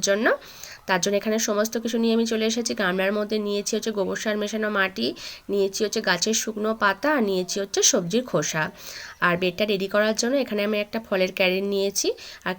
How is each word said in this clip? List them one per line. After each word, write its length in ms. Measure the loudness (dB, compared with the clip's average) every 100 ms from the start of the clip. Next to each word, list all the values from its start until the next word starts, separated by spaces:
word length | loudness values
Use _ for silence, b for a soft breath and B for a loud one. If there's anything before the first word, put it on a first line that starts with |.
| 2
জন্য। 200 | 4 4 0 B B B B -2
তার 140 | 0
জন্য 120 | 2 0
এখানে 160 | 2 0 0
সমস্ত 260 | 0 0 -2
কিছু 140 | -2 0
নিয়ে 100 | 2 2
আমি 80 | 2
চলে 180 | 0 0
এসেছি। 200 | 0 -2 -2
গামলার 320 | 0 2 0 0
মধ্যে 200 | 0 -2 -2
নিয়েছি 240 | -2 -2 -2
হচ্ছে 160 | -2 -2
গোবর 200 | -2 -2
সার 120 | -2 -2
মেশানো 280 | -2 -2 -2 2
মাটি, 300 | 0 0 -4 -4 B B -2
নিয়েছি 300 | 0 2 0
হচ্ছে 180 | -2 0 0
গাছের 260 | 2 2 0
শুকনো 300 | -2 -2 -2 2
পাতা, 280 | 2 2 2 2
আর 60 | 2
নিয়েছি 260 | 0 -2 -4
হচ্ছে 160 | -2 2 4
সবজির 320 | 4 2 0 0
খোসা। 340 | -2 0 -2 -4 B B B B B 2
আর 80 | 2
বেডটা 220 | 0 0 0
রেডি 220 | 0 2
করার 220 | 2 2 2
জন্য 120 | 2 0
এখানে 180 | 0 0 0
আমি 100 | 0 -2
একটা 140 | -6 -2
ফলের 240 | 0 0 2
ক্যারেট 280 | 2 2 0
নিয়েছি। 340 | 0 0 0 -2 -2 B B
আর 60 | -6